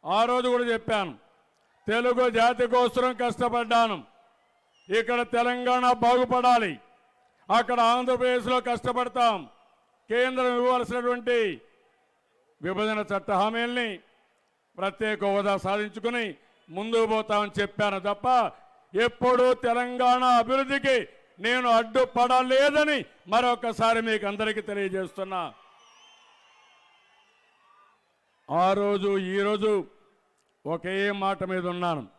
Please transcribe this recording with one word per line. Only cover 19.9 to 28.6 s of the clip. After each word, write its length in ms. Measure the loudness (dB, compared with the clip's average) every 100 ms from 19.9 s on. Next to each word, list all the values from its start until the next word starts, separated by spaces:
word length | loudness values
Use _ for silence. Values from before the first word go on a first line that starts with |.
| 0 2 4 4 4
అభివృద్ధికి 560 | 4 0 0 -2 0 0 -2 -14 _ _
నేను 240 | -2 0 4 2
అడ్డుపడలేదని 1160 | 2 0 0 2 2 2 4 4 4 2 2 0 -4 _ -2
మరొకసారి 680 | 0 2 0 -4 0 0 2 0
మీకు 180 | -2 -4
అందరికీ 340 | -4 -4 -4 -6
తెలియజేస్తున్నా. 720 | -6 -4 -4 -8 -8 -8 -6 -8 -12 _ _ _ _ _ _ _ _ _ _ _ _ _ _ _ _ _ _ _ _ _ _ _ _ _ _ _ _ _
ఆ 180 | 0